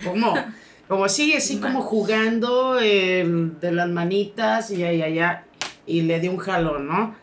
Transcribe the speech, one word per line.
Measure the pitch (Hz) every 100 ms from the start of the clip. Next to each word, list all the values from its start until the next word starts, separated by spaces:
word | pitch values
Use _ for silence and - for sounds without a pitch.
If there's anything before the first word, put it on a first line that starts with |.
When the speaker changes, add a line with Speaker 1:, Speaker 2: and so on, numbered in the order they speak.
Speaker 1:
"¿Cómo?". | 180 190 277 302 233 -
Speaker 2:
<laughs> | - - -
Speaker 1:
Como | 196 196
así, | 240 302 294
así | - 208
como | 226 254
Speaker 2:
Mal. | -
Speaker 1:
jugando, | 220 190 220 220 233 247 247 262 254
eh, | 214 202 185 185 170 170 165 165
de | 175
las | 170 175
manitas | 170 170 196 202 - 220 226 214
y | 190
allá, | 175 170 160
allá, | 160 170 170 - - - - -
y | 165
le | 165 165
di | 180
un | 185
jalón, | 190 180 165 147 143
¿no? | 180 220 -